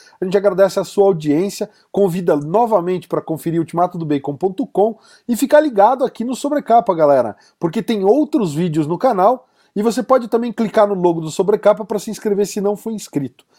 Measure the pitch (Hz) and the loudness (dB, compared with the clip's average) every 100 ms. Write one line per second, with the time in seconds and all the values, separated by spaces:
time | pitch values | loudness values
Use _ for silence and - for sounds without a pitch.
0 | - - 190 196 196 185 190 - 175 - | -20 -8 -2 2 2 2 2 2 -4 2
1 | 196 175 151 147 196 - 208 _ _ - | 2 2 0 0 0 -4 -10 _ _ 0
2 | 202 175 180 151 147 190 240 208 175 185 | 0 0 0 0 0 0 2 2 0 -4
3 | - 160 - 156 165 165 160 170 180 180 | -4 -6 -4 -6 -4 -2 -2 -2 -2 -2
4 | 160 143 139 139 190 185 269 - 208 214 | -4 -4 -4 -4 -4 -4 -6 0 0 -2
5 | _ _ - 233 277 294 311 214 208 254 | _ _ -6 -2 2 4 4 4 4 4
6 | 254 - 226 254 - 196 - 226 233 170 | -2 -4 -8 -6 -4 -4 2 2 2 2
7 | 151 139 117 - _ - 170 226 202 220 | 4 4 2 -4 _ -6 -6 -4 -4 0
8 | 190 262 302 311 190 143 180 156 147 175 | 2 2 2 0 -2 -2 -2 -2 -2 0
9 | 262 208 190 254 _ _ _ - 220 226 | 0 2 2 2 _ _ _ -2 -2 -2
10 | 214 262 233 233 240 226 220 - 208 196 | 2 0 2 -2 -2 -4 -2 2 2 2
11 | 175 165 160 151 190 214 208 208 214 214 | 0 0 -4 -4 0 2 2 0 -2 -8
12 | - 196 220 202 208 - 196 208 226 214 | -8 -6 -4 -2 -2 -2 -4 -4 -8 -10
13 | - 147 135 _ _ | -6 -6 -6 _ _